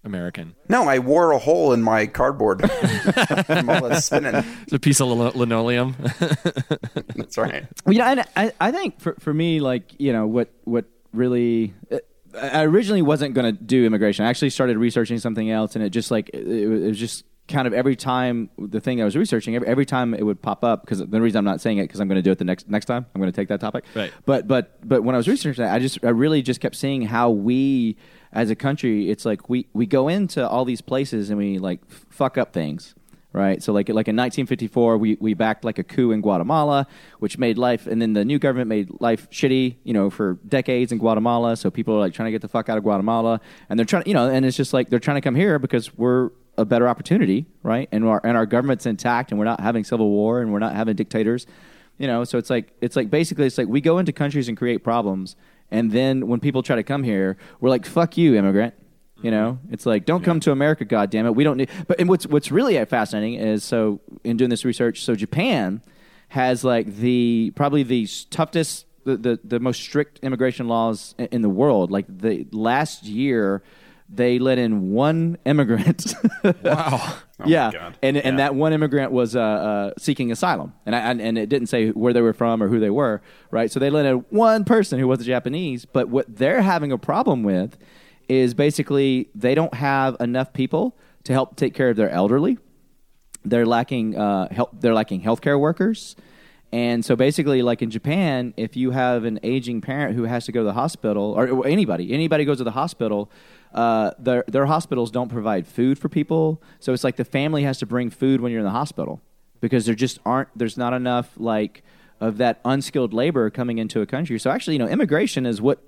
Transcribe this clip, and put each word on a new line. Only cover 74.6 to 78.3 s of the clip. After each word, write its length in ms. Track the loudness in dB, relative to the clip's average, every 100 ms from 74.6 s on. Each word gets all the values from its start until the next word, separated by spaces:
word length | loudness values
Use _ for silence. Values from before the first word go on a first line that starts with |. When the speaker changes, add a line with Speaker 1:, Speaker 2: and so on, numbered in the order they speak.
| 2 0 0
Speaker 3:
one 460 | 0 2 2 -2 -2 0
immigrant. 680 | 2 2 2 2 0 -4 -2
<laughs> 40 | -2 0 0 0
Speaker 1:
Wow. 360 | 0 0 0 -2
Speaker 2:
Oh 220 | -4 -12 -18 _
my 60 | 2
Speaker 3:
Yeah. 260 | 4 2
Speaker 2:
God. 260 | -4 -14 -2
Speaker 3:
And, 160 | 0 2
and 200 | 0